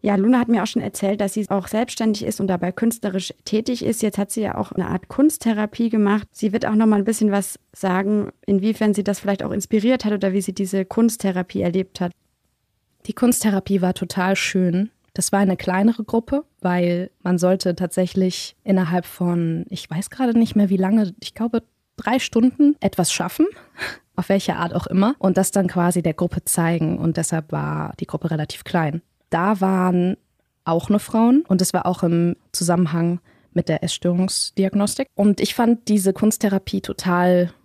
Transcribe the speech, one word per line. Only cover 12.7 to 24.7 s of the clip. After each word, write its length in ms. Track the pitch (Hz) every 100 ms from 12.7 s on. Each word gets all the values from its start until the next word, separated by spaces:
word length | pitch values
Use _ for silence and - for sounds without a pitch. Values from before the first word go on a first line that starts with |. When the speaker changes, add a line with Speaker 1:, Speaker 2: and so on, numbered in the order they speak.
| _ _ _ -
Speaker 2:
Die 80 |
Kunsttherapie 720 | - 247 240 220 196 - 196
war 100 | 180
total 420 | 185 180 - 185 196
schön. 540 | - 190 180 175 208 _ _
Das 180 | - -
war 80 | 196
eine 180 | 196 185
kleinere 460 | - 185 214 233
Gruppe, 420 | 214 226 233 277 311 _
weil 500 | 185 180 175 175 185 _
man 160 | 180 180
sollte 380 | 180 190 185 170
tatsächlich 800 | 180 - 185 196 185 - - _
innerhalb 420 | - 190 175 175 -
von, 600 | - 175 175 165 165 -
ich 200 | 185 -
weiß 200 | 165 -
gerade 280 | - 254 233
nicht 180 | 226 214
mehr 140 | 202
wie 80 | 190
lange, 360 | 185 220 202 -
ich 140 | -
glaube 300 | - 226 226 - _ _ -
drei 220 | - 254
Stunden 560 | - 233 254 - 294 294
etwas 320 | 190 - 170
schaffen, 360 | - 175 - 349 - - -
<laughs> 340 | - - _ -
auf 140 | 180
welche 260 | 196 - -
Art 180 | 170